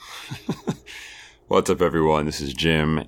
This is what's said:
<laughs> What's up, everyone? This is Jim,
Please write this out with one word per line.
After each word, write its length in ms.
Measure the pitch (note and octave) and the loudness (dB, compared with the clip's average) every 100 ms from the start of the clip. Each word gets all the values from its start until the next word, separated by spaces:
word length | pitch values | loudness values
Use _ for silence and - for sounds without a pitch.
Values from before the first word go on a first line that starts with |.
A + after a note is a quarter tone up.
| - - - - - - - | -20 -18 -14 -10 -8 -6 -6
<laughs> 800 | - - - - - - _ - | -8 -12 -18 -18 -20 -20 _ 0
What's 220 | G2 F#2+ | 2 4
up, 120 | F2 | 2
everyone? 440 | F2 D#2+ D#2 D#2 D2+ | 2 4 4 2 0
This 140 | D2+ | -4
is 120 | C#2 | -6
Jim, 500 | C2 D#2+ D#2+ D#2 D#2 | -2 2 2 2 0